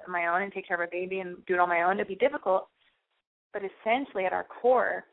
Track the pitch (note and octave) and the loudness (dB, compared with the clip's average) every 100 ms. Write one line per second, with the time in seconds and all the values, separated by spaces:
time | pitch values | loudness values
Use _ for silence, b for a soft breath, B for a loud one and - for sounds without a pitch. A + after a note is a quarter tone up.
0 | - F3+ E3+ F3 G3 G3 F#3 F3 E3+ F3 | -6 -2 0 0 -2 -6 -4 -4 -2 -4
1 | F#3 F#3+ F#3 F3+ - F3+ F3+ E3+ F3 G3+ | -6 -6 -8 -8 -2 2 4 4 2 2
2 | G#3 F#3+ C#4 D4 - F#3 - _ _ _ | -2 0 0 0 0 0 0 _ _ _
3 | _ _ _ _ _ G#3 G3 - A3 A#3+ | _ _ _ _ _ -8 -8 -6 0 0
4 | C#4 G3+ F#3 F3+ - - A#3+ B3+ F#3+ F#3 | 0 -2 -2 -2 -4 0 4 4 4 -2
5 | - | -8